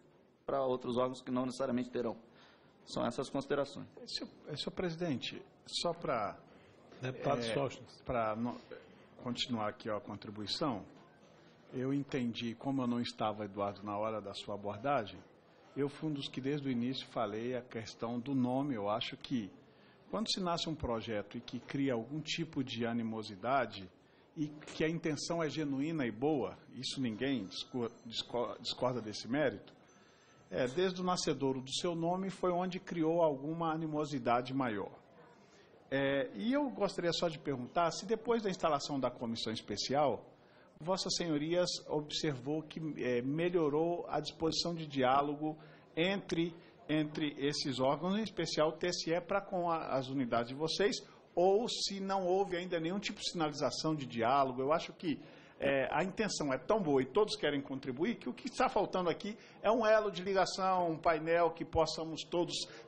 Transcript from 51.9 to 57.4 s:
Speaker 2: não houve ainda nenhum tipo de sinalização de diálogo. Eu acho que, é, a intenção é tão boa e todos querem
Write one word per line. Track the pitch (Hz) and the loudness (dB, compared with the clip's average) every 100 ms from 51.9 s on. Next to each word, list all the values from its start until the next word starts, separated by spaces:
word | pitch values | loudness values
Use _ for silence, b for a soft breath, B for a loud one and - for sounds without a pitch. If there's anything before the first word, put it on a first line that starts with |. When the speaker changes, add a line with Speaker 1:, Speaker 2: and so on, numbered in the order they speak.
| 196 | -2
Speaker 2:
não | 196 196 | -2 0
houve | 180 190 185 175 | 4 4 2 -2
ainda | 185 170 | 0 0
nenhum | 160 196 | 0 -2
tipo | - 208 | -4 -4
de | - | -4
sinalização | 175 151 139 127 - 156 | 0 0 2 0 0 0
de | 156 123 | 0 -2
diálogo. | 117 113 139 135 127 | 2 4 6 4 2
Eu | 135 | 2
acho | 165 - | 2 0
que, | - 175 131 B B B B | -6 -2 -2 B B B B
é, | 139 135 127 | 2 2 2
a | 147 | 2
intenção | 185 196 208 - 143 | 0 0 -2 0 0
é | 131 | 0
tão | - 214 | 2 2
boa | 156 135 | 4 4
e | 131 | 4
todos | 202 214 | 4 2
querem | - | 2